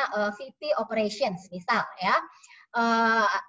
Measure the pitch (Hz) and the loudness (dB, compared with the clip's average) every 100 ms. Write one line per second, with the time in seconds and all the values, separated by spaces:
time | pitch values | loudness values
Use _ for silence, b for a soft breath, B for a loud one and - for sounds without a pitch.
0 | 269 208 208 208 269 - 247 202 214 220 | -2 -2 -2 -4 -12 -10 -2 -2 0 -2
1 | 208 208 220 175 - 180 254 226 - - | -2 0 -2 -4 -10 -10 -2 0 -2 -2
2 | 185 294 339 B B B B 233 233 226 | 2 2 0 B B B B -2 2 4
3 | 226 226 208 196 | 4 4 2 0